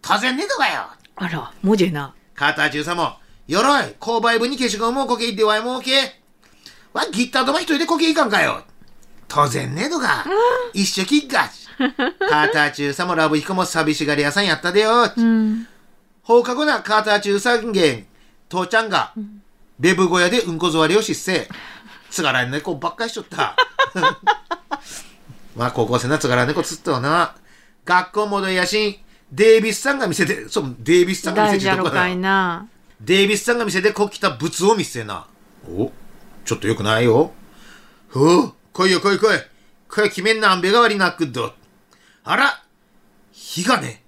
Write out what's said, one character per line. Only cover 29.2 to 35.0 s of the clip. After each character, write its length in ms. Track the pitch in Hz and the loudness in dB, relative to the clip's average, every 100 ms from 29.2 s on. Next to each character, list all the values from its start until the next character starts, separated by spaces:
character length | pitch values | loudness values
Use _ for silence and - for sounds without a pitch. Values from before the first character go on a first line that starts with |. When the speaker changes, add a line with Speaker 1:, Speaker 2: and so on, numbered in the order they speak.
| _ | _
Speaker 1:
デ 260 | 131 220 220 | 4 6 6
イ 40 | |
ビ 120 | 220 | 4
ス 80 | 185 | -2
さ 120 | 269 | -2
ん 60 | 277 | 0
が 80 | 214 | -2
見 80 | |
せ 100 | 160 | 0
て、 220 | 185 214 - | 0 -2 -4
そ 140 | 214 | -4
う、 140 | 135 117 | -4 -6
デ 220 | 113 175 | 4 4
イ 40 | |
ビ 80 | 180 | 4
ス 80 | 185 | 0
さ 100 | 160 | -2
ん 40 | |
が 80 | 190 | 2
見 60 | 214 | 2
せ 80 | 196 | 2
て 20 | |
Speaker 2:
大 20 | |
じ 80 | 190 | 2
ゃ 60 | |
ろ 160 | 185 180 | 0 0
か 160 | 180 180 | 0 -2
い 80 | |
な。 520 | 180 190 196 185 170 214 - _ _ | -2 0 2 0 -4 -12 -20 _ _
Speaker 1:
デ 220 | 110 190 | 0 2
イ 40 | 196 | 4
ビ 100 | 208 | 0
ス 60 | |
さ 100 | - | 0
ん 40 | 240 | 0
が 80 | |
見 60 | 214 | 0
せ 100 | 185 | 0
て 100 | 202 | 0
こ 160 | 196 202 | 0 -4
き 100 | - | 0
た 140 | 190 | -4
物 340 | 123 156 - 196 | -2 -6 0 2
を 80 | |
見 100 | 220 | 2
せ 180 | 156 120 | -2 -8